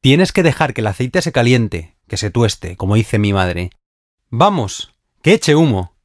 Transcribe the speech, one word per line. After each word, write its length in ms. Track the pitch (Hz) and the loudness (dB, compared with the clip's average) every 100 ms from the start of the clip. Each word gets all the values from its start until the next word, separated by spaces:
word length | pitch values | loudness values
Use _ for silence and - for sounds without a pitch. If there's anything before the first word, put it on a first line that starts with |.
Tienes 300 | 127 147 185 | 4 4 2
que 120 | - | 2
dejar 320 | 165 - 151 120 | 0 0 -4 -2
que 60 | |
el 60 | 107 | -4
aceite 360 | 98 127 185 | -4 -4 -2
se 80 | 165 | -2
caliente, 680 | 131 120 127 110 85 80 _ _ | 0 2 2 0 -6 -12 _ _
que 80 | - | -8
se 140 | 107 | -4
tueste, 480 | - 113 - 85 90 | 0 0 -2 -12 -8
como 160 | 92 | -2
dice 240 | 107 110 107 | 0 0 -2
mi 160 | 104 | 0
madre. 380 | 98 92 87 90 _ _ _ _ _ _ | 0 -2 -4 -8 _ _ _ _ _ _
Vamos, 640 | 113 185 190 104 - - _ _ _ | 0 2 2 -4 -8 -16 _ _ _
que 100 | 151 | 0
eche 220 | 214 - 151 | 2 2 2
humo. 400 | 160 101 90 _ | 2 0 -4 _